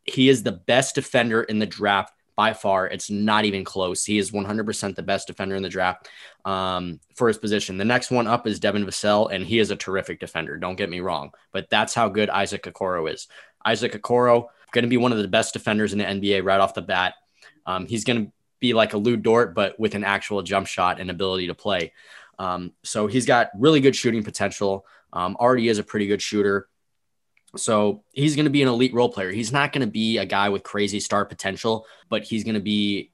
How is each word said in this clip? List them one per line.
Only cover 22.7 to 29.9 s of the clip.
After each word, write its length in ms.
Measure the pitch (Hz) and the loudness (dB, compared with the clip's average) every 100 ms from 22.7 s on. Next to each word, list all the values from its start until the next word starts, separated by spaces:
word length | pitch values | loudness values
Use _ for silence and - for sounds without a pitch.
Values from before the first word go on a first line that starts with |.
| _ | _
so 240 | - 110 107 | -8 -4 0
he's 180 | 123 117 | 0 4
got 240 | 123 110 98 | 4 2 2
really 220 | 143 151 | 4 6
good 160 | 135 113 | 6 4
shooting 280 | 120 113 | 0 0
potential. 600 | 107 - 101 - 101 98 - _ _ | -4 -4 -4 -2 -2 -2 -6 _ _
Um, 240 | 90 90 101 | -6 -6 2
already 280 | 123 127 117 | 2 4 2
is 120 | 104 | 0
a 40 | |
pretty 220 | 101 107 101 | -2 -2 0
good 160 | 101 | -2
shooter. 480 | - 104 101 98 - _ _ _ _ _ _ _ _ - | 0 0 2 0 -4 _ _ _ _ _ _ _ _ -6
So 460 | - 107 104 104 _ | 0 2 2 0 _
he's 240 | - 151 147 | -2 0 2
gonna 160 | 151 | 2
be 100 | 143 | 4
an 60 | 131 | 2
elite 260 | 117 127 | 4 2
role 160 | 117 120 | 2 0
player. 220 | 101 92 | 0 -6
He's 200 | 104 110 | -4 -2
not 220 | 139 143 | 0 0
gonna 140 | 143 | 0
be 320 | 117 | -2